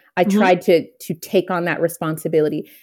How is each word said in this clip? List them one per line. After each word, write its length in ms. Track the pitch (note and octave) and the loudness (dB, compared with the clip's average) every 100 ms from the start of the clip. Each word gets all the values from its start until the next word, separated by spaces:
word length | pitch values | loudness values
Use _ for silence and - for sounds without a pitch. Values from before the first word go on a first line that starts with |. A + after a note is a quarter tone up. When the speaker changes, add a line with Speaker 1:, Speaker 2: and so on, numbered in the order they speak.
| _ - | _ -2
Speaker 1:
I 80 | G3+ | 0
Speaker 2:
Mm-hmm. 120 | G3+ | 2
Speaker 1:
tried 240 | F#3+ F3+ | 4 2
to, 240 | - E3+ - _ | 4 2 0 _
to 120 | - E3 | -12 -12
take 340 | - F#3+ F3+ | -2 -2 0
on 160 | F3+ E3+ | -2 -4
that 160 | D3+ | -2
responsibility. 880 | E3 - D#3+ D#3 D#3+ D#3+ D3+ D3+ - - | -4 -4 -6 -6 -2 0 0 -2 -10 -10